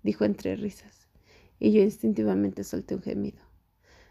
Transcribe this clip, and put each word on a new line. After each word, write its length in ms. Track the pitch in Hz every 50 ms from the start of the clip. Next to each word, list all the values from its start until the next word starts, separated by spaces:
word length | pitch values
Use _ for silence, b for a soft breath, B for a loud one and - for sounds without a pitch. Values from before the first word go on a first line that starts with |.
| -
dijo 200 | 202 208 - 214
entre 300 | 208 202 - - 90 95
risas, 540 | - 208 202 - - - - - _ _ _ _ b b b b b b b b b
y 140 | - 214
yo 100 | 214 214
instintivamente 800 | 196 214 208 - - 220 202 214 214 208 185 - - 190 190 -
solté 320 | 196 - - 190 196 - -
un 80 | -
gemido. 380 | - - - 101 - - - - - _ _ _ _ _ _ b b b b b b b